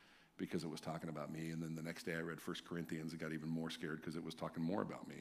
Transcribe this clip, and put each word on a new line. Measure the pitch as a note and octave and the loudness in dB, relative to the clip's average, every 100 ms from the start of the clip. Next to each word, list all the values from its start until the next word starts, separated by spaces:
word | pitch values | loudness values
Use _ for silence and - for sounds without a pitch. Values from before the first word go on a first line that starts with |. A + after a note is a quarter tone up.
| - - - - | -20 -20 -20 -4
because | F#2 F#2 | 0 2
it | E2 | 2
was | D#2 | -2
talking | - D#2+ E2 | -2 -2 -2
about | D2+ D2 | -2 -2
me. | D#2+ D#2+ | -2 0
And | E2 | 0
then | E2 | 0
the | D#2+ | 0
next | E2 E2+ | -2 -2
day | F2+ | 0
I | E2 | 0
read | E2 D#2+ | 0 -2
First | - F2 | -2 -2
Corinthians | - F2 E2 D#2+ D#2+ | -2 -2 0 0 0
and | D#2+ | 0
got | D#2+ | 0
even | D#2 D#2 | 0 2
more | E2 E2 | 2 2
scared | - E2 D#2 | 0 0 0
'cause | E2+ D#2+ | 0 -2
it | |
was | D#2+ | -2
talking | D#2+ E2 E2+ | -2 -2 2
more | E2 G#2 | 4 6
about | G2 - - | 4 0 -6
me. | C#2+ | -6